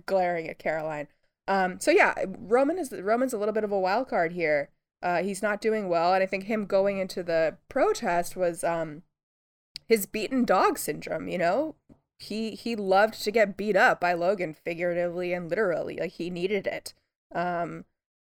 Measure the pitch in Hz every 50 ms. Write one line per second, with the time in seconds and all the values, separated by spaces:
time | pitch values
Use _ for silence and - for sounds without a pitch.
0 | - - 190 190 180 175 175 170 160 - - _ - 165 156 160 156 160 151 151
1 | 190 - _ _ _ _ _ _ _ - 196 190 185 180 180 190 - 302 330 415
2 | 294 190 - - - 196 185 - - 180 226 254 277 285 339 381 302 254 214 190
3 | 180 208 226 247 262 254 254 202 208 214 214 220 214 202 202 196 185 185 196 240
4 | 262 - 262 196 170 165 175 180 165 151 151 143 143 - _ _ _ _ _ _
5 | 160 180 175 165 180 202 196 - 220 208 208 202 - 220 220 214 202 180 170 170
6 | 170 175 190 190 190 190 202 190 190 208 226 220 202 175 196 190 196 202 196 190
7 | 185 190 - 202 175 170 165 160 165 151 - - _ _ - 262 320 427 415 -
8 | 240 185 175 175 175 - - 185 180 175 165 - - 170 170 165 160 156 147 160
9 | - _ _ _ _ _ _ _ _ _ _ _ _ _ _ - _ - 226 214
10 | 190 - - 214 202 - 262 254 214 - 185 196 330 415 302 - - - 151 160
11 | - - - 160 175 185 170 180 165 170 190 254 311 320 - _ _ _ - _
12 | _ _ _ _ - - 208 220 226 220 - - - 233 233 208 202 185 185 190
13 | 214 220 - - - 214 202 233 208 202 - - 202 214 185 190 240 226 165 -
14 | - 175 180 170 170 185 214 180 180 156 156 _ _ 170 170 165 175 175 170 175
15 | 175 175 170 180 180 175 175 175 175 160 170 220 220 180 160 151 156 165 - -
16 | 165 185 - - 165 175 175 175 175 190 208 196 - - - - - - - _
17 | _ _ _ _ _ _ 302 170 175 180 175 170 170 156 165 165 - _ _ _
18 | _ _ _ _